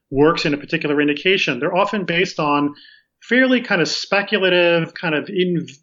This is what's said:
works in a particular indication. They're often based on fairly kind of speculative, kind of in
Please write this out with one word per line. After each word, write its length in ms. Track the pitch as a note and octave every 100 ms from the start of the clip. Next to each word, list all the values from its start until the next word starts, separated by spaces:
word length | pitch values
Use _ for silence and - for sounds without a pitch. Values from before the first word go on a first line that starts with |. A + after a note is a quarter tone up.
| _
works 360 | C3 D3+ E3 E3
in 80 |
a 40 | C#3+
particular 440 | - E3 D3+ C#3+
indication. 580 | D3 D3 F#3 F#3+ - B2
They're 160 | D3+ F#3
often 300 | G3 G#3+ F3
based 340 | E3+ F#3 -
on 340 | D3+ C#3+ D3 - - - _ _
fairly 380 | - B3 C4 B3
kind 220 | B3 G3
of 80 | D3
speculative, 1040 | - - G3 G3 G#3 F#3 F3+ F3 E3+ D#3
kind 220 | - E3+ D3+
of 120 | -
in 400 | G3 F3+ E3+ C3+ -